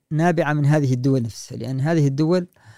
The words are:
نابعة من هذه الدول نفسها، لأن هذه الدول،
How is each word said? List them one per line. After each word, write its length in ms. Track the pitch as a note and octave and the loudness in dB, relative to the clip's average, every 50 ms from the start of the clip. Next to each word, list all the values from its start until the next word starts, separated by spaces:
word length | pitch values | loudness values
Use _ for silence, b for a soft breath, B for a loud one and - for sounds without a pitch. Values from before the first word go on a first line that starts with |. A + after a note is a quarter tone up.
| _ - | _ -6
نابعة 420 | D#3 D3+ D#3+ F3+ E3+ D#3 D#3+ C#3+ D3 | -2 0 2 2 2 0 0 0 0
من 120 | D3+ C#3+ | 2 2
هذه 280 | C#3 D3+ D#3 C#3+ B2+ C3 | 4 4 4 2 0 0
الدول 280 | B2 B2 C#3 C3+ C3 | 0 2 2 2 0
نفسها، 360 | A#2 A#2 - - - - C3 | 0 -4 -8 -12 -16 -14 -12
لأن 220 | A#2+ A#2 A#2 C3 C3 | -10 -8 -6 -6 -4
هذه 280 | C3+ D#3 E3+ E3 D3 | -2 0 2 2 2
الدول، 400 | C#3 C3+ C#3 D#3 D#3 F3 F3+ F3 F3 _ b b A2 A2 | 2 2 0 0 0 0 0 -2 -4 _ b b -20 -20